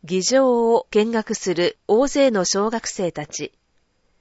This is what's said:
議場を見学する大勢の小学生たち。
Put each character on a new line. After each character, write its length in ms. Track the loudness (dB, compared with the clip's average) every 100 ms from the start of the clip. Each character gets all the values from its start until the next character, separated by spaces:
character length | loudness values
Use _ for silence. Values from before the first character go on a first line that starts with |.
議 180 | -4 -4
場 520 | 0 2 4 2 2
を 120 | 0 2
見 180 | 0 2
学 260 | -2 -4 -6
す 200 | -4 0
る 220 | 0 -2 0
大 200 | 2 2
勢 240 | 2 2
の 120 | 2
小 260 | 0 0 -2
学 180 | -4 -8
生 260 | -6 -6
た 120 | -6 -10
ち。 280 | -10 -12 _ _ _ _ _ _ _